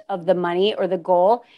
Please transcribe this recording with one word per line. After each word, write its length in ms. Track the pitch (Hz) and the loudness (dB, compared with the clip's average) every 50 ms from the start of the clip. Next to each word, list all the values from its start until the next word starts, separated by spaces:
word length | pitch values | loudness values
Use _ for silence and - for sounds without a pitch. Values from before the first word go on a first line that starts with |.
| - - | -10 -10
of 160 | 202 180 165 | -10 -6 0
the 100 | 175 180 | 0 0
money 400 | 180 180 175 175 180 196 214 220 | 0 0 -2 0 0 0 0 0
or 120 | - 202 | -2 -4
the 120 | 175 190 180 | -4 -4 -6
goal, 460 | 160 - 180 175 180 196 233 247 - _ _ | 0 0 2 4 4 2 2 0 -4 _ _